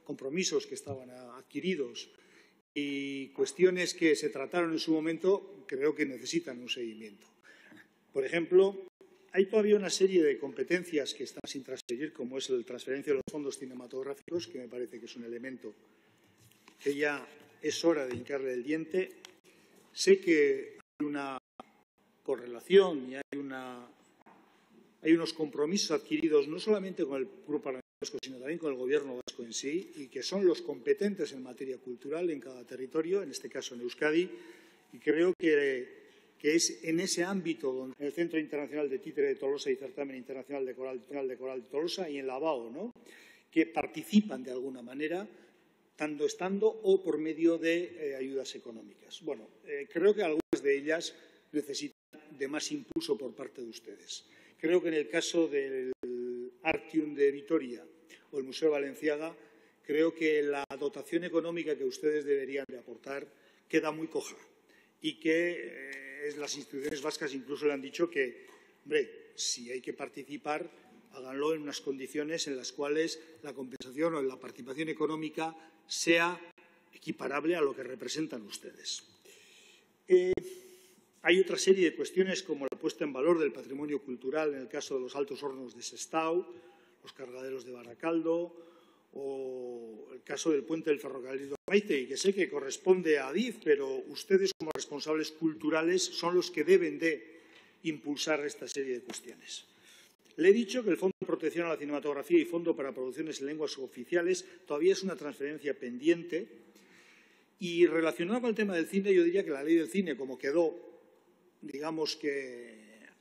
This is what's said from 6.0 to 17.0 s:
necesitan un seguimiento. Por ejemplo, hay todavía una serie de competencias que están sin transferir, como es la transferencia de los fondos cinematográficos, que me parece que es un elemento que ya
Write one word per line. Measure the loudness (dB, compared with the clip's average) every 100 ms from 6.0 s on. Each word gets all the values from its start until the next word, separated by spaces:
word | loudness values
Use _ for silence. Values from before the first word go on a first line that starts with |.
| -2
necesitan | -4 -2 -2 -2 -8
un | -6
seguimiento. | -6 -6 -8 -16 -18 -20 _ -20 -20 -20 -20 -20 _ _
Por | -2 0
ejemplo, | 0 6 8 8 4 -10 _ -20 _ _
hay | 2 4
todavía | 6 6 6
una | 4
serie | 4 6 8
de | 6 4
competencias | -2 -4 0 0 2 -2 -2
que | -4 -10
están | -10 -10
sin | -10
transferir, | -10 -12 -6 -4 -6
como | -6 -6 -4
es | 0
la | -2
transferencia | -2 -8 -4 -4 0
de | 0
los | 0
fondos | -6 -6 -6
cinematográficos, | -10 -12 -10 -8 -8 -8 -6 -6 -6
que | -10
me | -10
parece | -8 -8 -10
que | -14
es | -12
un | -10
elemento | -10 -10 -12 -14 -16 _ _ _ _ _ _ -20 _ -20 _
que | -4
ya | 0